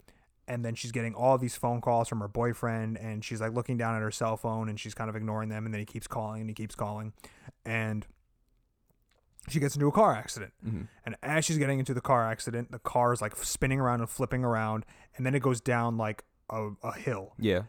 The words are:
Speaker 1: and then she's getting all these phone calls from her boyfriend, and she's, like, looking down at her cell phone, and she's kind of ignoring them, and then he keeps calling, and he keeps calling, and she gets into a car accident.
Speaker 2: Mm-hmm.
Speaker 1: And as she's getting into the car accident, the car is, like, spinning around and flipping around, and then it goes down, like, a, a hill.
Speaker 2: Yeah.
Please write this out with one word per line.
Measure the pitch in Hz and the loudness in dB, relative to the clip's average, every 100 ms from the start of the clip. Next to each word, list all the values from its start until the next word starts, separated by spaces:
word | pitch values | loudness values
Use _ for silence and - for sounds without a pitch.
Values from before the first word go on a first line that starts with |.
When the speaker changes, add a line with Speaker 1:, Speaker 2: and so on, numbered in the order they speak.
| - _ _ _ - | -20 _ _ _ -6
Speaker 1:
and | 123 | -4
then | 117 | -4
she's | 113 120 | -4 -4
getting | 117 113 | -2 -2
all | 113 123 131 | 4 6 6
these | 123 - | 2 0
phone | 123 120 | 0 2
calls | 123 117 117 | 4 4 4
from | 113 | 0
her | 101 | -2
boyfriend, | 117 120 117 120 113 110 113 | 0 0 0 -2 0 -2 -4
and | 110 107 | -4 -6
she's, | - 113 | -6 -4
like, | 110 | -2
looking | 120 117 120 | -2 0 0
down | 113 | 2
at | 110 | 0
her | 107 | -2
cell | - 113 110 | 0 0 0
phone, | 117 110 110 | -2 -2 -2
and | 104 | -4
she's | 110 | -8
kind | - 113 | -6 -4
of | 107 | -4
ignoring | 110 107 110 | -2 -2 -2
them, | 107 | -4
and | 110 | -4
then | 107 | -4
he | 104 | -6
keeps | - - | -8 -8
calling, | 120 107 110 | -6 -6 -6
and | 110 | -6
he | |
keeps | 107 110 | -6 -8
calling, | - 104 107 110 - - - - - | -6 -6 -4 -8 -12 -20 -20 -20 -14
and | - 113 110 107 - - _ _ _ _ _ _ _ _ _ _ _ _ - | -4 -2 0 -2 -6 -16 _ _ _ _ _ _ _ _ _ _ _ _ -4
she | 143 | -2
gets | 139 | 0
into | 147 143 | 2 4
a | |
car | 170 208 | 6 6
accident. | 110 - 120 95 - 113 | 4 -4 -10 -10 -8 -6
Speaker 2:
Mm-hmm. | 104 104 - - | -6 -6 -12 -12
Speaker 1:
And | 110 | -8
as | - 156 | 0 0
she's | 151 156 | 2 2
getting | 139 135 | 2 2
into | 131 | 0
the | 127 | -2
car | - 127 113 | 4 4 4
accident, | 110 - 117 123 | -2 -4 -4 -6
the | 123 | -6
car | - 123 120 | 0 4 4
is, | 120 | 4
like, | 107 - | 0 -4
spinning | - - 131 135 | -4 0 2 2
around | 127 120 | 2 2
and | 113 | -2
flipping | - 127 127 | -2 -2 2
around, | 123 113 110 110 - - - - | 2 2 2 -2 -6 -16 -16 -4
and | 127 | 0
then | |
it | 139 | 2
goes | 131 120 | 2 2
down, | - 120 117 113 | 2 2 2 0
like, | 110 107 - _ - | -2 -4 -12 _ -8
a, | 110 104 101 | -6 -6 -6
a | 110 | -8
hill. | - - 104 95 - | -4 -4 -4 -6 0
Speaker 2:
Yeah. | 110 90 | 2 4